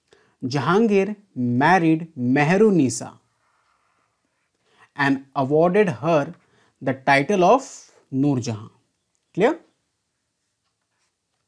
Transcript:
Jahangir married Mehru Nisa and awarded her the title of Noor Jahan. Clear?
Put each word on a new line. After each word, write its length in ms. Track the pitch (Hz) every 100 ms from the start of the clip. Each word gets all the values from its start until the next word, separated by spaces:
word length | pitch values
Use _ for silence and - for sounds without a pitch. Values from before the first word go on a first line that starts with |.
| _ _ _ _
Jahangir 720 | 131 139 143 190 233 196 196 208 _
married 760 | 127 123 123 151 185 165 160 165 127
Mehru 520 | 123 143 147 190 220
Nisa 400 | 175 127 - - - _ _ _ _ _ _ _ _ _ _ _ _ _ _ _ _ _ -
and 300 | 139 135 - -
awarded 520 | 131 151 175 196 196
her 460 | 117 156 156 151 - _ _ _ _
the 140 | 135
title 500 | 123 - 139 143 202
of 460 | 175 262 - - - _ _
Noor 300 | 131 143 127
Jahan. 300 | 120 107 110 _ _ _ _ _ _
Clear? 240 | 170 233 320 _ _ _ _ _ _ _ _ _ _ _ _ _ _ _ _ _ _